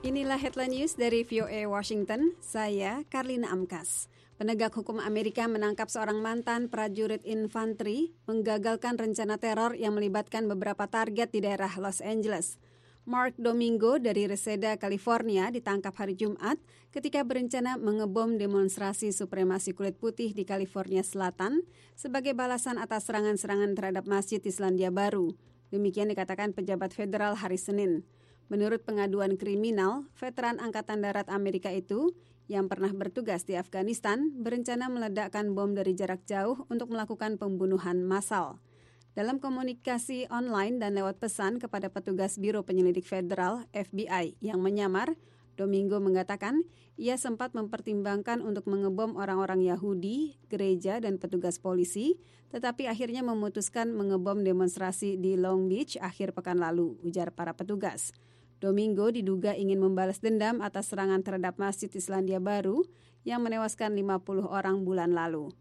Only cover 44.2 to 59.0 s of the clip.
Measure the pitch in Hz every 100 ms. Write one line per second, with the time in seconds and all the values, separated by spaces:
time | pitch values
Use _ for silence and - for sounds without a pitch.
44.2 | 170 - 220 185 185 202 196 185 254 330
45.2 | - - - - 196 196 196 202 196 185
46.2 | 185 202 202 285 339 - - - 240 247
47.2 | 262 226 254 220 214 220 208 208 202 202
48.2 | 208 233 220 208 202 196 196 190 220 190
49.2 | 196 190 190 185 185 180 202 185 196 254
50.2 | 311 - - 196 196 180 185 220 226 190
51.2 | 185 180 175 175 190 180 180 208 269 370
52.2 | - - _ 233 247 240 262 226 247 240
53.2 | 247 220 208 202 202 240 233 220 196 190
54.2 | 185 202 190 185 180 180 185 185 202 190
55.2 | 185 190 185 190 190 196 294 - 180 -
56.2 | 190 180 180 180 165 170 170 110 170 180
57.2 | 170 - 170 165 185 208 180 110 - -
58.2 | - - - - 196 202 220 196